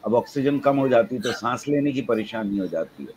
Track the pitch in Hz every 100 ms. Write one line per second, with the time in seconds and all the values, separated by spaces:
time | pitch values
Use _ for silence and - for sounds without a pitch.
0 | 107 117 117 143 135 143 139 139 135 120
1 | 107 123 120 113 120 123 - 143 143 131
2 | 113 110 107 113 104 101 90 82 80 -
3 | 67